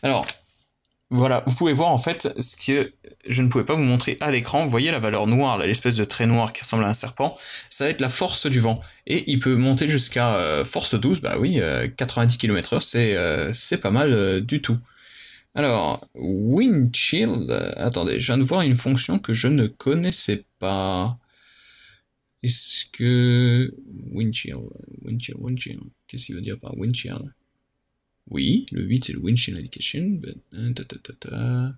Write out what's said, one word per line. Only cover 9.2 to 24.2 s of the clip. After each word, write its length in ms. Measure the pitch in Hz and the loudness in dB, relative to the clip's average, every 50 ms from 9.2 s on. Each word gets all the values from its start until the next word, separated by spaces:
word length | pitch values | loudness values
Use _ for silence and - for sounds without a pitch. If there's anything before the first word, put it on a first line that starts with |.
| - - | 0 0
il 120 | 147 127 | 0 2
peut 160 | - 127 131 | 2 2 4
monter 320 | 123 127 135 135 123 156 147 | 4 4 4 4 2 2 2
jusqu'à, 480 | 151 135 123 - - 127 120 120 107 | 2 2 0 0 0 0 2 2 2
euh, 280 | 95 87 78 78 73 67 | 2 2 0 0 0 0
force 300 | - - - - - - | -2 -2 -2 -2 0 0
douze, 260 | 104 - - 190 160 | 2 2 2 0 0
bah 160 | - - - 71 | -2 -4 -2 0
oui, 220 | 110 175 185 135 | 0 2 2 2
euh, 280 | 90 80 69 62 60 - | 0 0 0 0 -2 -4
quatre-vingt-dix 480 | - - 127 117 - 123 117 117 120 | -4 -6 -6 -4 0 2 4 4 4
kilomètres 380 | - - 110 104 87 - - 117 | 2 0 0 0 0 0 0 -2
heure, 80 | - | 0
c'est, 340 | - - - 117 120 110 101 | 0 0 2 2 2 2 2
euh, 360 | 90 87 85 76 - 78 78 113 | 2 0 0 0 0 -2 -2 -2
c'est 260 | - - - - - | 0 0 0 -2 -2
pas 100 | - 98 | 0 0
mal, 220 | 101 127 147 147 | 2 2 4 4
euh, 280 | 123 107 98 95 95 95 | 4 4 4 2 2 0
du 200 | 104 117 151 151 | -2 -2 -4 -4
tout. 180 | - - 117 120 - _ _ _ - - - - - - - - _ _ _ | 0 0 -2 -2 -2 _ _ _ -20 -20 -20 -20 -20 -20 -20 -20 _ _ _
Alors, 520 | - 147 139 120 107 85 73 - - - _ _ | -2 0 2 2 2 0 0 -2 -4 -8 _ _
wind 800 | 62 64 85 95 95 104 113 131 180 247 262 208 147 127 123 120 | -6 -4 -2 -2 0 2 2 4 4 4 4 4 4 4 2 2
chill, 360 | - - - - 170 220 233 - 120 82 62 | 0 -2 0 0 0 0 0 0 -2 -2 -2
euh, 240 | 58 50 50 50 - | -2 -4 -4 -6 -6
attendez, 440 | - - 120 117 - 85 85 58 - | -4 -2 -2 0 0 0 0 0 -2
je 60 | 127 | 0
viens 120 | - 120 131 | 0 2 2
de 60 | 135 | 2
voir 160 | 127 156 190 | 2 2 2
une 160 | 175 143 127 | 4 4 2
fonction 420 | 120 - 135 135 127 - - 180 202 | 2 2 0 0 0 0 0 -2 -2
que 140 | - - | 0 0
je 160 | 113 110 - 127 | -2 0 2 2
ne 180 | 147 143 113 | 4 4 2
connaissais 760 | 107 - _ - 135 143 165 175 180 175 - - - 104 104 - _ _ _ | 0 -2 _ -2 0 0 2 0 0 0 0 0 0 -2 -4 -4 _ _ _
pas. 600 | - 95 98 95 95 95 95 90 92 117 123 120 _ _ _ _ _ _ _ _ _ - - - - - _ _ _ _ _ _ _ _ _ _ | -4 -2 -2 -2 -2 -2 0 0 -2 -2 -4 -6 _ _ _ _ _ _ _ _ _ -20 -20 -20 -20 -20 _ _ _ _ _ _ _ _ _ _
Est-ce 420 | - 123 120 - - - - - - - | -4 -2 0 0 0 0 0 -2 -4 -6
que... 840 | - - 120 123 123 123 123 123 123 123 123 123 120 123 127 127 - - - - - - - - | -6 -2 2 2 4 4 4 4 4 4 4 4 4 4 2 0 -4 -12 -20 -18 -18 -16 -14 -10
Wind 220 | - 98 | -4 -2